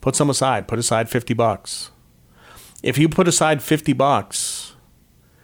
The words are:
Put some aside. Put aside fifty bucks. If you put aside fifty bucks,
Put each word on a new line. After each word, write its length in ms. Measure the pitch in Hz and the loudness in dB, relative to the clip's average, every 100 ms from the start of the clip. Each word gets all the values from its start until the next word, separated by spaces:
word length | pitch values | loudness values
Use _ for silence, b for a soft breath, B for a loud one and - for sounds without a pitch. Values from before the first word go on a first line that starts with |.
Put 160 | - 131 | -2 0
some 120 | 143 | 0
aside. 380 | 131 131 117 95 | 2 0 0 -2
Put 120 | 117 | -4
aside 280 | 120 113 113 | 0 0 0
fifty 260 | 123 - | -4 -2
bucks. 580 | 113 117 98 - - - _ _ _ _ B B B B B | 0 0 0 -6 -14 -14 _ _ _ _ B B B B B
If 140 | - 127 | -4 2
you 100 | 160 | 2
put 220 | 156 180 | 4 2
aside 320 | 160 156 151 | 4 2 0
fifty 300 | - 160 156 | 0 0 2
bucks, 800 | 131 135 123 98 - - - - - _ _ _ _ b b | 2 4 2 -2 -8 -8 -8 -14 -20 _ _ _ _ b b